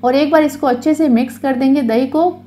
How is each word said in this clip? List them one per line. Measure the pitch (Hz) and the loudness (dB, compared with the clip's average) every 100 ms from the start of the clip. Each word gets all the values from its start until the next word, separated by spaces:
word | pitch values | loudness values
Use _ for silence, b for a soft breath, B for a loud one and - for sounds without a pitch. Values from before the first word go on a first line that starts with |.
और | 247 269 | 2 0
एक | 294 | 2
बार | 311 | 2
इसको | 302 285 285 | 2 -2 -2
अच्छे | 240 311 | -2 -2
से | 302 311 | 0 2
मिक्स | 233 262 - | 2 0 -6
कर | 277 247 | -4 -2
देंगे | 269 277 | 0 2
दही | 233 226 262 | 0 0 0
को | 302 349 349 | 0 -2 -2